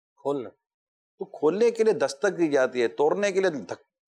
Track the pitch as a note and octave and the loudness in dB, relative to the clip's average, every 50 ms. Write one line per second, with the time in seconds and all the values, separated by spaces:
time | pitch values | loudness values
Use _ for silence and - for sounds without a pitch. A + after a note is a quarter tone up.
0 | _ _ _ _ - C3+ C#3+ C#3 A#2 F#2+ - _ _ _ _ _ _ _ _ _ | _ _ _ _ -6 -4 -4 -4 -6 -10 -14 _ _ _ _ _ _ _ _ _
1 | _ _ _ _ F#3+ - - - - D3+ E3 G3+ A#3 A#3 A3+ A3+ A3 A3 G3+ D3 | _ _ _ _ -14 -14 -8 -2 0 0 2 2 2 2 2 2 2 2 2 2
2 | D3 C3+ - - - G3+ F3+ E3 E3+ D#3 C#3 C3+ B2+ B2 A2+ B2 A#2 A2+ A2+ - | 0 -2 -2 -2 -2 -2 0 0 0 2 2 2 2 2 2 0 0 0 0 0
3 | C#3+ D#3 E3 F#3 G3+ G3+ F3+ F#3+ F#3+ F#3 D#3+ C3 F#2+ E2+ - - _ _ _ _ | 2 2 2 2 0 0 0 0 0 0 -2 -4 -8 -10 -12 -14 _ _ _ _
4 | _ | _